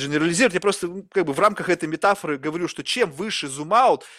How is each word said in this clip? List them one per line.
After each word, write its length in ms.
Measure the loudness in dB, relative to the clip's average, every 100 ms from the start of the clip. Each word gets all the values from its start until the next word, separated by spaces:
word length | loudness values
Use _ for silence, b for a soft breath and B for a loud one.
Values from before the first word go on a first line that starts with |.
генерализировать, 500 | 0 0 0 2 2
я 60 | 2
просто, 260 | 0 -2 -4
м, 200 | -8 -4
как 140 | -2 0
бы 80 |
в 60 | 2
рамках 300 | 2 2 0
этой 200 | -2 -2
метафоры 480 | 0 2 2 -2 -4
говорю, 300 | -4 -4 -6
что 160 | -6
чем 280 | -6 0 -2
выше 360 | -2 -6 -6 -6
зум-аут, 580 | -8 0 4 6 4 B